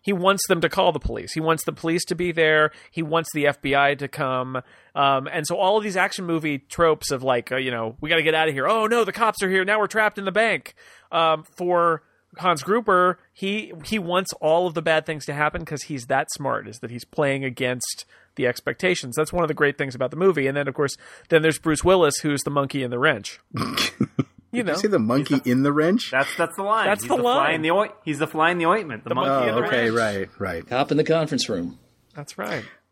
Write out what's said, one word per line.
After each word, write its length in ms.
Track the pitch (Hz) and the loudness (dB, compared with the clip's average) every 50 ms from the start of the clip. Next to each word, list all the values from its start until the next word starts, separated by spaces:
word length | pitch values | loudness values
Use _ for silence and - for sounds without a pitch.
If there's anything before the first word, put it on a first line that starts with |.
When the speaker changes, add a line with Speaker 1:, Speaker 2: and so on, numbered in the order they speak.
Speaker 1:
He 120 | _ 196 202 | _ -2 -2
wants 340 | 175 180 190 202 190 - | 2 4 2 2 2 2
them 140 | - 185 170 | 0 2 2
to 80 | 170 160 | 2 0
call 240 | - 196 190 180 156 | 2 4 2 2 2
the 60 | 139 | 2
police. 340 | - - 113 107 - - - | -4 -4 -6 -6 -8 -8 -8
He 80 | 160 | -2
wants 240 | 160 160 160 156 - | 0 0 0 2 0
the 80 | - 147 | -6 -6
police 300 | - - 165 165 170 - | -2 -2 0 0 0 -2
to 100 | - 170 | -4 -4
be 160 | 160 180 175 | -2 -2 -2
there. 400 | 160 165 160 156 156 156 151 151 - - - - | 2 2 4 4 6 4 4 2 0 -8 -20 -12
He 140 | _ 165 165 | _ -6 -4
wants 260 | 147 160 165 156 - - | 0 0 0 0 -2 -2
the 120 | 156 143 | 0 0
F 140 | 143 139 _ | 0 0 _
B 140 | - 139 139 | -2 2 4
I 200 | 139 143 139 143 | 4 4 4 2
to 120 | 139 143 | 0 -6
come. 540 | 135 - - 147 131 131 127 127 127 127 127 - _ - - _ _ _ | -10 -6 -4 -4 -2 -2 -4 -4 -4 -6 -8 -10 _ -20 -20 _ _ _
Um, 320 | - 139 139 139 135 135 147 | 2 2 2 2 0 -2 -4
and 140 | - 170 151 | -6 -6 -4
so 120 | - 175 | -4 -2
all 200 | - 170 185 208 | 0 2 2 2
of 60 | 220 208 | 2 0
these 120 | 214 180 | 0 0
action 280 | 185 185 196 - - 185 | 0 0 0 -2 -6 -4
movie 320 | 170 165 160 156 156 147 135 | -2 -2 -2 -2 -4 -4 -6
tropes 520 | _ _ - - 170 160 156 - - - | _ _ 0 2 4 4 4 2 0 -4
of, 120 | 143 123 127 | -4 -2 0
like, 280 | 135 123 123 117 - | 0 0 0 0 -2
uh, 60 | 127 | -4
you 140 | 131 131 127 | -2 -2 -2
know, 240 | 123 117 113 110 120 - | -4 -4 -4 -6 -6 -8
"We 80 | 151 151 | -2 0
gotta 140 | 170 165 151 | 0 2 4
get 100 | 156 156 | 2 2
out 140 | 156 160 160 | 4 2 2
of 40 | 139 | 0
here. 140 | 135 131 | 0 0
Oh 200 | 165 220 226 214 | 0 2 2 2
no, 160 | 214 233 240 220 | 2 2 0 0
the 60 | 233 247 | -2 0
cops 300 | 208 240 214 - - 202 | 0 0 0 0 0 -2
are 60 | 185 | 0
here. 140 | 190 190 185 | 0 0 2
Now 140 | 196 214 214 | 2 0 0
we're 80 | 208 | 0
trapped 300 | 185 - 220 214 208 - | 0 0 0 0 0 -2
in 80 | 208 196 | -4 -6
the 60 | 190 | -2
bank." 420 | 180 208 226 226 190 143 _ - - _ - - - - _ _ | 0 0 0 0 0 -4 _ -14 -20 _ -20 -20 -20 -20 _ _
Um, 320 | - 170 165 160 160 156 156 | 0 2 2 2 2 0 -4
for 580 | _ _ - 180 175 175 175 170 170 160 151 _ _ _ _ _ _ - | _ _ -6 -2 2 2 4 4 2 2 0 _ _ _ _ _ _ -14
Hans 260 | - 170 180 170 143 - | -2 0 0 0 0 0
Gruber, 560 | 180 208 240 220 - 190 180 180 180 175 _ _ _ _ | 0 0 0 2 4 4 4 4 2 0 _ _ _ _
he, 400 | - 196 190 202 220 214 - 165 165 143 | -8 -6 -4 -4 -6 -8 -10 -16 -16 -8
he 160 | - 220 220 | -4 -4 -4
wants 320 | 175 170 175 180 190 - - - | -2 0 -2 -2 -2 -2 -8 -2
all 260 | - 156 156 170 180 | 2 2 4 4 2
of 80 | 180 156 | 0 -2
the 80 | 170 | -2
bad 240 | 156 170 160 156 151 | 0 0 0 0 0
things 200 | - 156 147 - | -4 -8 -8 -8
to 80 | - 143 | -8 -2
happen 320 | 147 151 151 - 175 165 | 0 -2 -2 -2 -4 -8
'cause 180 | - 156 135 - | -8 -10 -10 -8
he's 240 | - 151 127 120 | -8 -10 -10 -4
that 240 | 127 135 135 156 - | -2 -2 -2 -2 -4
smart, 360 | - - 143 135 120 104 104 | -8 -6 -4 -4 -4 -4 -6
is 120 | 107 107 - | -10 -14 -14
that 100 | - 113 | -14 -12
he's 140 | 120 120 - | -12 -12 -14
playing 380 | _ - - 151 139 139 135 135 | _ -4 -2 0 0 0 -2 -4
against 600 | 131 120 - 131 123 127 123 - - - - - _ - _ _ _ _ | -6 -6 -4 -4 -4 -2 -4 -6 -8 -8 -10 -12 _ -20 _ _ _ _
the 100 | - 139 | -2 -2
expectations. 680 | 123 120 - _ - 131 - - 185 175 - - 127 117 | 0 -2 -2 _ -8 -6 -2 0 0 0 -2 -4 -6 -2
That's 160 | 156 156 - - | -2 -2 -2 0
one 100 | 180 170 | -2 -2
of 60 | 151 | -2
the 40 | 147 | 0
great 240 | 143 151 143 139 | 2 0 0 2
things 160 | - 147 135 123 | -2 -6 -6 -2
about 160 | 123 131 127 | -4 -4 -4
the 80 | 127 | -2
movie. 300 | 151 185 196 175 160 135 | 2 2 2 2 2 0
And 80 | 135 139 | 0 0
then, 100 | 143 143 143 | -2 -4 -4
of 40 | - | -2
course, 220 | - 147 139 - _ - - - - - _ | -2 -2 -2 -2 _ -16 -20 -20 -20 -2 _
then 120 | 165 156 156 | 2 4 4
there's 160 | 160 151 - | 4 0 2
Bruce 240 | - 160 156 143 - | 0 0 0 2 4
Willis, 320 | 180 190 185 165 143 139 - - | 4 6 6 6 4 2 0 -2
who's 180 | 151 143 143 - | -2 -2 -2 -2
the 60 | 160 | -2
monkey 320 | 143 143 139 135 - 139 | 0 0 -2 0 -2 -4
in 80 | 131 120 | -4 -2
the 80 | 123 | -2
wrench. 420 | 120 135 160 139 104 101 - - - _ _ - | 2 2 2 2 0 -6 -12 -16 -16 _ _ -6
Speaker 2:
<laughs> 60 | - - - - - - - - - - - _ - - _ _ - _ _ - | -6 -6 -4 -4 -4 -4 -4 -2 -2 -4 -2 _ -4 -4 _ _ -20 _ _ -4
Speaker 1:
You 100 | 240 233 | -2 -2
Speaker 2:
Did 20 | |
Speaker 1:
know. 80 | 180 151 | 0 -2
Speaker 2:
you 60 | 180 | 0
say 80 | - 214 | 0 2
the 100 | 202 151 | 2 2
monkey 360 | 110 110 123 143 147 - 147 | 2 4 2 2 2 2 0
Speaker 3:
He's 80 | 131 - | 0 2
the 80 | 127 | 2
Speaker 2:
in 120 | 123 131 135 | 2 4 4
the 80 | 143 | 4
wrench? 400 | 143 151 156 170 196 247 - - | 4 4 4 4 2 2 0 0
Speaker 3:
That's, 240 | 127 131 139 - - | 0 0 0 0 0
that's 220 | - 170 165 - | -2 -2 -2 -2
the 60 | - 196 | -6 -2
line. 220 | 202 220 220 202 | 0 0 2 2
Speaker 1:
That's 180 | 180 208 202 220 | 0 0 -2 0
Speaker 3:
He's 60 | 247 | -2
Speaker 1:
the 60 | - | 0
Speaker 3:
the 60 | 254 | 0
fly 140 | 240 240 254 285 277 | 2 2 2 2 2
Speaker 1:
line. 100 | 151 160 | 2 0
Speaker 3:
in 60 | 160 | 0
the 100 | 156 160 | 0 2
oi-, 200 | 170 196 214 - - - _ | 2 2 2 0 -6 -10 _
he's 160 | 160 147 139 | -6 -2 -2
the 80 | 156 | -4
fly 240 | 151 - 156 156 170 | -4 0 2 2 2
in 60 | 180 | 2
the 80 | 175 165 | 2 2
ointment. 400 | 165 190 220 190 151 117 107 - | 2 2 0 -2 -6 -10 -10 -6
The 40 | 117 | -4
Speaker 1:
The 60 | 120 | -2
Speaker 3:
monkey 140 | 127 135 135 | 0 0 2
Speaker 1:
monkey 160 | 135 135 123 117 | 2 2 2 2
Speaker 2:
Oh, 60 | 110 | 0
Speaker 1:
in 60 | 117 | 0
the 60 | 120 - | 0 0
Speaker 2:
okay, 200 | 135 120 117 113 | 0 0 0 2
Speaker 1:
wrench. 400 | 113 117 113 107 101 98 95 - - | 2 2 0 0 -2 -4 -6 -8 -8
Speaker 2:
right, 20 | - 98 92 85 | -8 -6 -6 -6
right. 120 | 82 82 | -8 -8
Speaker 4:
Cop 240 | - 123 127 143 - | -4 -2 -2 0 0
in 60 | 151 | 0
the 80 | 151 151 | 0 2
conference 420 | 156 160 165 156 143 143 123 - | 2 0 0 0 -2 -2 -4 -4
room. 320 | - 104 87 85 - - - _ _ _ _ _ _ _ | -4 -4 -6 -6 -8 -10 -14 _ _ _ _ _ _ _
Speaker 1:
That's 240 | 147 143 - - | -16 -16 -14 -12
right. 280 | - 202 214 202 131 110 - - _ _ _ | -10 -8 -6 -6 -8 -10 -12 -20 _ _ _